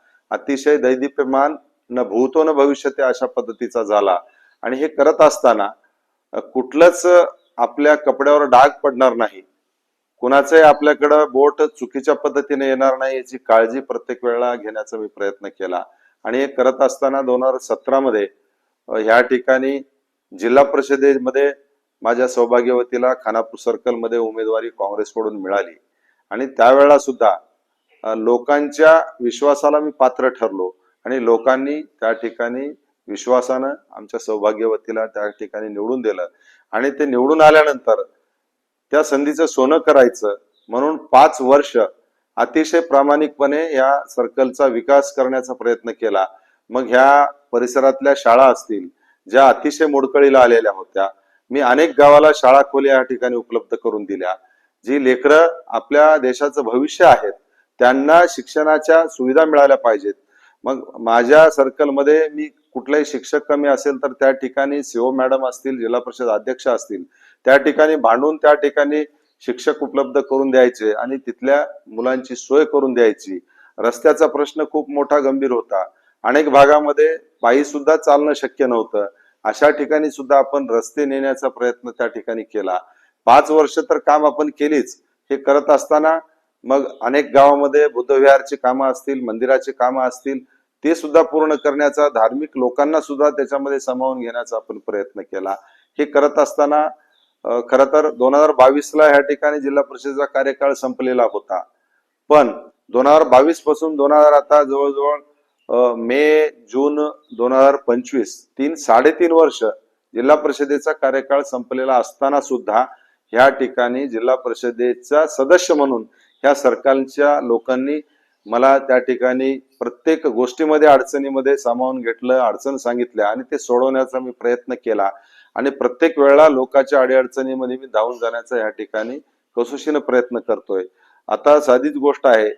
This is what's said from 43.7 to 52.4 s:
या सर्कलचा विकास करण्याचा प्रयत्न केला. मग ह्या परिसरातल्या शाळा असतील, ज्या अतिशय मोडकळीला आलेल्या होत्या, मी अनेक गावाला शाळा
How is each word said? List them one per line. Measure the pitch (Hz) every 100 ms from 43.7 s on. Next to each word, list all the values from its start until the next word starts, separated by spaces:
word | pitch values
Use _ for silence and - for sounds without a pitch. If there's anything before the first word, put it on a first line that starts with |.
या | 139 131 139 -
सर्कलचा | - 123 - 127 127 139
विकास | 117 117 139 139
करण्याचा | - 131 131 127
प्रयत्न | 127 117 117 117
केला. | 113 113 98 95 - _ _ _
मग | 120
ह्या | 120 123 135 143 143 - _
परिसरातल्या | 120 123 135 131 135 139 139
शाळा | 117 117 135
असतील, | 117 - 104 90 _ _ _ -
ज्या | 113 135
अतिशय | 117 151 143 156
मोडकळीला | 139 135 143 139 135
आलेल्या | 123 117 110
होत्या, | 95 92 98 98 - _ _ -
मी | 127
अनेक | 127 131 160 143
गावाला | 143 147 156
शाळा | 147